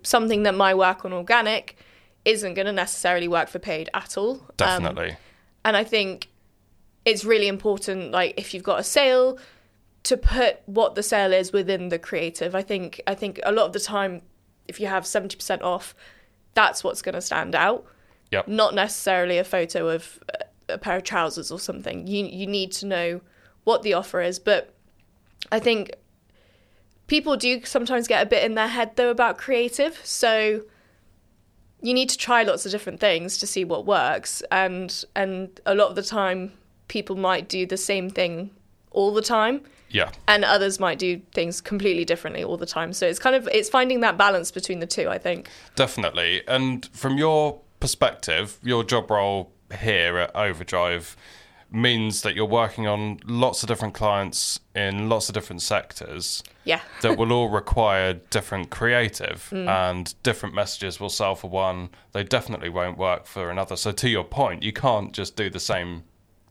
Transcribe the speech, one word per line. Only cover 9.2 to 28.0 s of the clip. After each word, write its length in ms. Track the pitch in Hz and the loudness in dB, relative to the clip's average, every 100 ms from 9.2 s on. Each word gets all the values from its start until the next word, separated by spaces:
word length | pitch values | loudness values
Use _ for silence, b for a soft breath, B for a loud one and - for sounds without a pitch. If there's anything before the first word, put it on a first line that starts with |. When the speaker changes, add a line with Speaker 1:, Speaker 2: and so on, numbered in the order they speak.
| 254 262 B B B B _ _ | 4 0 B B B B _ _
Speaker 1:
to 160 | - 254 | -2 2
put 440 | - 247 233 - - | 2 4 2 2 -2
what 300 | 202 226 - | 2 2 2
the 80 | |
sale 300 | 208 214 196 | 2 4 6
is 180 | 185 185 | 4 4
within 360 | 202 185 190 180 | 0 0 -2 -2
the 100 | 170 | -4
creative. 560 | - 175 165 165 170 190 | -4 -4 -4 -4 -4 -2
I 60 | |
think, 360 | 196 202 180 - - | -2 -4 -6 -8 -6
I 80 | 190 | -4
think 240 | 208 - | -6 -4
a 80 | - | 2
lot 140 | 214 160 | 2 2
of 60 | |
the 60 | 202 | 0
time, 420 | 208 208 196 180 - _ _ _ - | -4 -2 -2 -6 -14 _ _ _ -16
if 120 | - | -8
you 80 | 202 | -2
have 180 | 190 170 | -2 0
seventy 300 | - 190 - | -2 -2 -8
percent 260 | - 180 | -6 -2
off, 320 | 180 180 - - b b b b _ 226 | -2 -2 -6 -18 b b b b _ 2
that's 280 | - - | 4 2
what's 200 | 180 - | -4 -4
gonna 180 | - 180 | -6 -6
stand 320 | - 156 - | -2 -4 0
out. 320 | 156 180 240 - b b b b | 2 2 0 -6 b b b b
Speaker 2:
Yep. 160 | 196 196 | -2 0
Speaker 1:
Not 260 | 214 214 | 2 2
necessarily 640 | 202 208 - - 185 180 175 | 2 -2 -2 0 2 2 0
a 60 | |
photo 460 | 190 185 165 180 165 | 0 -2 -2 -2 -2
of 300 | 165 - - - | -2 -6 -16 -10
a, 440 | - - _ - | -10 -10 _ -10
a 40 | - | -8
pair 180 | 214 185 | -4 -4
of 60 | |
trousers 480 | 185 196 160 165 - | -2 -2 -2 -4 -10
or 80 | 175 | -8
something. 480 | - 180 196 185 175 | -8 -8 -8 -8 -4
You, 180 | 202 196 | -4 -4
you 200 | 185 196 | -6 -4
need 240 | 202 190 | -4 -4
to 120 | - 196 | -6 -4
know 340 | 180 170 175 - b b b - | -2 -2 -6 -12 b b b 2
what 160 | 175 | 2
the 100 | 214 | 2
offer 280 | 175 190 180 | 0 0 -2
is. 160 | 175 185 | -2 0
But 340 | - 185 - _ _ _ _ _ _ - - | 2 2 0 _ _ _ _ _ _ -14 -2
I 80 | 220 | 2
think 320 | 226 226 - - _ _ _ _ _ _ _ _ _ _ - | 2 2 -2 -12 _ _ _ _ _ _ _ _ _ _ 0
people 280 | 302 302 269 | 2 2 2
do 260 | 247 247 - | 2 -2 0
sometimes 420 | 269 240 254 | -2 0 0